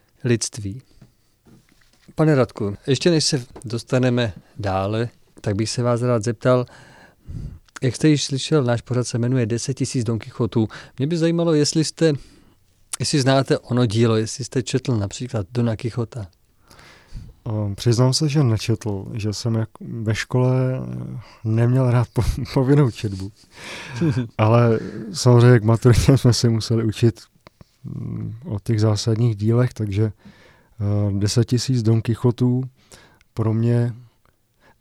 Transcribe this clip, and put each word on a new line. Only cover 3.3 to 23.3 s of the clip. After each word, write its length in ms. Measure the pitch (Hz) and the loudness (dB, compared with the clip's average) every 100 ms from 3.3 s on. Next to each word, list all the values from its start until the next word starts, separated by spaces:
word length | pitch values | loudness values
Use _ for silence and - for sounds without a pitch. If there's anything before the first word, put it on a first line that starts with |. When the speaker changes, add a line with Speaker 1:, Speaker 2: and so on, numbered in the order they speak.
| 143 120 - | -2 -6 -16
Speaker 1:
dostaneme 680 | - 117 - 127 127 123 117 - - - | -10 -10 -2 0 2 0 -2 -6 -16 -8
dále, 500 | 101 95 98 107 117 - _ _ | -4 -2 -2 -2 -4 -8 _ _
tak 160 | - 101 | -4 -2
bych 140 | 110 | -2
se 120 | - | -2
vás 200 | 120 120 | 0 0
rád 220 | 123 120 | 0 0
zeptal, 420 | 110 117 127 127 123 - - - - _ - - - - _ - | -2 -2 2 2 0 -10 -20 -20 -20 _ -14 -12 -12 -14 _ -6
jak 140 | 131 - | -4 0
jste 120 | 156 | 2
již 160 | 147 | 2
slyšel, 400 | - 135 - 156 | 0 -6 -2 0
náš 160 | 120 120 | 2 -2
pořad 260 | - 123 120 | -2 -4 -2
se 120 | 120 | -2
jmenuje 280 | 120 131 113 | 0 0 0
Deset 280 | 117 - | -2 -4
tisíc 300 | 131 127 135 | -4 -4 -2
Don 140 | 110 113 | -2 -4
Quixotů. 500 | - - 113 120 110 - - - | -6 -4 -2 0 -2 -4 -14 -6
Mě 80 | 139 | -4
by 100 | 170 | 0
zajímalo, 380 | 165 170 170 | 0 0 2
jestli 300 | 151 147 165 | 2 2 0
jste, 280 | 151 - 165 143 - - - _ _ _ _ - | -2 0 0 0 -6 -20 -20 _ _ _ _ -8
jestli 200 | - 151 | -2 0
znáte 380 | 131 135 131 143 | 2 2 2 -2
ono 280 | - 123 123 | 0 0 2
dílo, 300 | 107 117 110 | 2 2 2
jestli 280 | 110 - | -2 -6
jste 180 | 123 135 | -6 -6
četl 340 | 120 131 - 117 | -2 -4 -2 -2
například 500 | 101 - 123 110 92 | -4 -8 -8 -6 -4
Dona 240 | 123 117 107 | -2 -2 -2
Quixota. 500 | 117 - 113 - 101 _ _ _ _ - - - _ - - - - | -6 -6 -8 -8 -14 _ _ _ _ -20 -20 -20 _ -16 -16 -14 -6
Speaker 2:
Ehm, 280 | 107 104 | -4 -4
přiznám 380 | 101 120 117 127 | -2 2 4 4
se, 160 | 131 156 | 2 0
že 140 | 147 | 2
nečetl, 640 | 131 110 - 110 110 98 110 | 2 2 0 -4 -4 -6 -8
že 180 | 117 107 | -6 -6
jsem 220 | 101 120 | -4 -2
jak 140 | 113 110 - | -2 -4 -8
ve 340 | 190 120 110 | -12 -8 -4
škole, 400 | 110 - 127 127 127 127 | -4 -2 0 2 2 0
eh, 460 | 131 123 127 123 127 - - | -4 -8 -10 -10 -12 -14 -8
neměl 460 | 110 113 120 127 127 | -2 2 2 2 2
rád 180 | 123 117 | 2 0
po-, 100 | - 107 - | -2 -2 -2
<laughs> 180 | 120 | -2
povinnou 360 | 143 131 143 135 | 0 4 4 4
četbu. 420 | - 110 95 98 | 0 -6 -8 -10